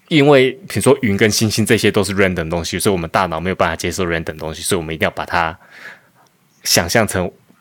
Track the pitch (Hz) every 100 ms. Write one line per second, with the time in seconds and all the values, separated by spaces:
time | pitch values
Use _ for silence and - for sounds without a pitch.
0 | - 160 143 139 131 - - - 127 139
1 | 113 98 110 - 110 117 107 107 - 107
2 | 95 98 95 87 80 85 82 90 107 92
3 | 82 107 90 80 90 90 87 82 90 82
4 | 87 82 82 78 78 78 - 95 80 80
5 | 90 - 78 85 80 - _ - - -
6 | _ _ _ _ _ _ - - 87 117
7 | 104 92 92 - _ _